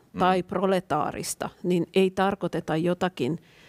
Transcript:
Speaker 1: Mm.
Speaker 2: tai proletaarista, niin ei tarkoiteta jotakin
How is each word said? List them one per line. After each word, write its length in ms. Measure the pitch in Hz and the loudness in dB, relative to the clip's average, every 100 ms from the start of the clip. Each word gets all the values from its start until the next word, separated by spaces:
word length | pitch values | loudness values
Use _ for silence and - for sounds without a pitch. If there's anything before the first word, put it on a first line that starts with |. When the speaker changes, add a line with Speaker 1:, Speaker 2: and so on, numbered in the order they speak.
| _ | _
Speaker 1:
Mm. 60 | 180 | 0
Speaker 2:
tai 240 | 185 185 | 2 2
proletaarista, 1080 | 175 185 190 190 - 151 190 - - - 202 - | 0 0 2 2 0 -2 -2 -4 -8 -6 -8 -6
niin 240 | 180 180 - | -2 0 0
ei 180 | 190 190 | 2 2
tarkoiteta 640 | 190 190 196 170 160 - 160 | 2 0 0 -4 -4 -2 -2
jotakin 640 | 170 175 180 - 131 165 - - | 0 0 -2 -2 -2 -4 -8 -20